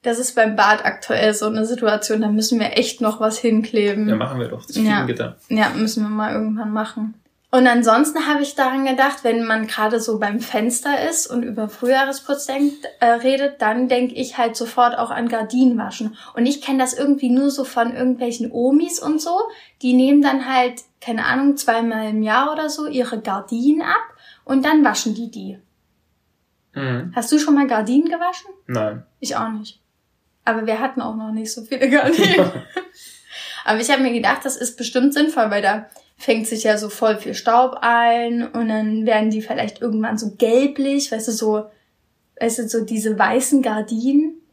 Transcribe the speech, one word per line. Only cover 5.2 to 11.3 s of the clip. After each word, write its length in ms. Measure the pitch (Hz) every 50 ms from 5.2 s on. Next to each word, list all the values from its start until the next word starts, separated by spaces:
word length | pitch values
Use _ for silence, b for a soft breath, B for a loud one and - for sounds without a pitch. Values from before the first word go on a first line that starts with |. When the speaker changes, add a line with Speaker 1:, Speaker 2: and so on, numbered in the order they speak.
| 120 117 - _ _ _
Speaker 1:
Ja, 200 | 220 220 208 -
müssen 320 | - 208 220 214 - 226 208
wir 60 | 208
mal 240 | 214 214 214 214 220
irgendwann 380 | 214 220 220 214 220 220 214
machen. 440 | 214 214 220 220 - 220 214 214 - _ _ _ _ _ _ _
Und 160 | - 254 254
ansonsten 580 | 247 240 240 233 226 220 240 302 302 - 320 311
habe 140 | 302 294 285
ich 140 | 285 277 -
daran 300 | - 269 254 262 269 269
gedacht, 380 | 269 254 254 262 277 277 - -
wenn 200 | 240 226 233 233
man 220 | 226 220 220 220
gerade 320 | 214 - - 214 220 233 226
so 200 | 226 - 220 202
beim 200 | 214 202 202 240
Fenster 680 | - - - 214 220 247 254 - - 285 285 - - 330
ist 180 | 330 - -
und 160 | -